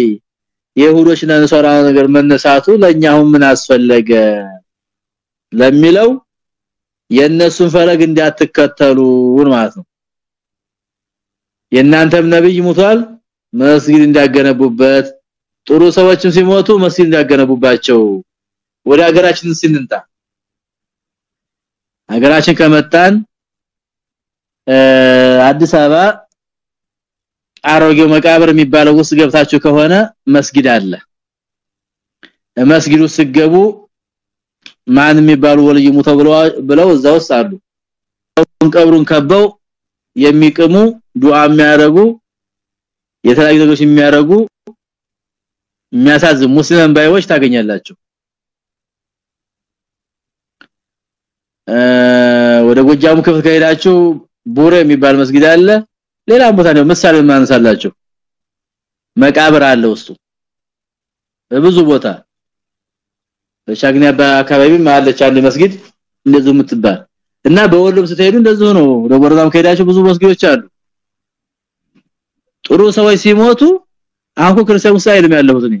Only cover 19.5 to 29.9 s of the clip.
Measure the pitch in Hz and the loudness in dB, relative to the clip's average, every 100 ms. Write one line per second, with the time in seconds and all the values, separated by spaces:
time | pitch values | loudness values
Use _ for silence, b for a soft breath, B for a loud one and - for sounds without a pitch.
19.5 | 160 165 151 123 101 - _ _ _ _ | -6 -4 -4 -6 -12 -14 _ _ _ _
20.5 | _ _ _ _ _ _ _ _ _ _ | _ _ _ _ _ _ _ _ _ _
21.5 | _ _ _ _ _ - 113 135 156 147 | _ _ _ _ _ -10 -4 0 0 -2
22.5 | 160 156 151 147 170 180 208 214 _ _ | 0 0 0 0 0 0 0 -6 _ _
23.5 | _ _ _ _ _ _ _ _ _ _ | _ _ _ _ _ _ _ _ _ _
24.5 | _ - 131 135 131 131 127 127 127 131 | _ -2 0 2 0 0 0 2 2 0
25.5 | 147 160 160 147 160 196 208 _ _ _ | 0 0 0 0 0 -2 -4 _ _ _
26.5 | _ _ _ _ _ _ _ _ _ _ | _ _ _ _ _ _ _ _ _ _
27.5 | _ 147 156 160 151 156 156 165 165 165 | _ -4 -2 0 2 0 0 0 2 2
28.5 | 156 143 151 147 151 156 151 151 151 139 | 0 0 0 2 0 0 0 0 0 -2
29.5 | 143 151 147 156 | -2 0 0 0